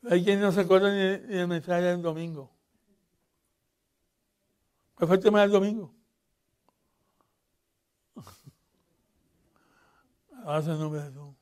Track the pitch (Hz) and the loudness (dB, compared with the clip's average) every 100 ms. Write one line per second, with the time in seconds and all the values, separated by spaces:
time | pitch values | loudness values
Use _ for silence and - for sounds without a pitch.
0 | 240 175 180 196 202 185 180 190 202 202 | 2 0 2 2 2 0 4 4 4 0
1 | 190 196 - 196 180 170 170 175 180 180 | 0 -2 -6 -6 -4 -4 -2 0 0 -2
2 | 170 160 170 160 135 _ _ _ _ _ | -4 -6 -8 -12 -16 _ _ _ _ _
3 | _ _ _ _ _ _ _ _ _ _ | _ _ _ _ _ _ _ _ _ _
4 | _ _ _ _ _ _ _ _ _ _ | _ _ _ _ _ _ _ _ _ _
5 | 165 190 202 208 202 202 196 220 170 _ | 2 4 4 4 4 4 2 -4 -10 _
6 | _ _ _ _ _ _ _ _ _ _ | _ _ _ _ _ _ _ _ _ _
7 | _ _ _ _ _ _ _ _ _ _ | _ _ _ _ _ _ _ _ _ _
8 | _ - - - - _ _ _ _ _ | _ -20 -20 -20 -20 _ _ _ _ _
9 | _ _ _ _ _ _ _ _ _ _ | _ _ _ _ _ _ _ _ _ _
10 | _ _ _ 262 196 151 151 156 156 151 | _ _ _ -18 -6 -4 -2 -4 -4 -6
11 | 147 135 143 135 | -10 -16 -20 -20